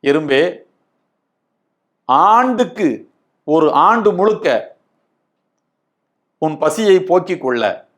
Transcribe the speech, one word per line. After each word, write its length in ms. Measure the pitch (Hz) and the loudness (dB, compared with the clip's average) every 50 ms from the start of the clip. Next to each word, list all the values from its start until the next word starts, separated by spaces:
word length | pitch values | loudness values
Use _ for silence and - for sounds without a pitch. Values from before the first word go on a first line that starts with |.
எறும்பே, 580 | - 135 139 156 156 143 139 131 160 180 - - - _ _ _ _ _ _ _ _ _ _ _ _ _ _ _ _ _ _ _ _ _ _ _ _ _ _ _ _ | 0 0 0 0 0 0 0 0 0 0 -4 -10 -20 _ _ _ _ _ _ _ _ _ _ _ _ _ _ _ _ _ _ _ _ _ _ _ _ _ _ _ _
ஆண்டுக்கு, 1040 | - 127 143 170 196 214 233 254 262 254 220 247 - - 214 208 147 113 - - _ _ _ _ _ _ _ _ | 0 2 2 4 4 4 2 2 0 -2 -2 -4 -4 -4 -4 -2 -2 -2 -4 -12 _ _ _ _ _ _ _ _
ஒரு 280 | - 151 165 156 151 | -2 0 2 2 2
ஆண்டு 420 | - 139 156 190 226 233 208 208 190 | 2 4 4 4 2 2 0 0 0
முழுக்க 640 | 175 190 220 214 - - 156 123 110 - - - _ _ _ _ _ _ _ _ _ _ _ _ _ _ _ _ _ _ _ _ _ _ _ _ _ _ _ _ _ _ _ _ | 2 0 0 0 0 -2 -2 -2 -2 -4 -8 -20 _ _ _ _ _ _ _ _ _ _ _ _ _ _ _ _ _ _ _ _ _ _ _ _ _ _ _ _ _ _ _ _
உன் 200 | _ 156 156 156 | _ -6 -6 -4
பசியை 420 | 151 156 156 151 - 220 208 190 185 | -2 -4 -4 -2 0 2 2 2 2
போக்கிக் 420 | 185 - 220 185 - - 185 - | 2 2 0 0 0 -2 -8 -6
கொள்ள 460 | - 131 123 120 113 101 87 - - _ _ | -4 -4 -4 -2 -2 -2 -4 -6 -14 _ _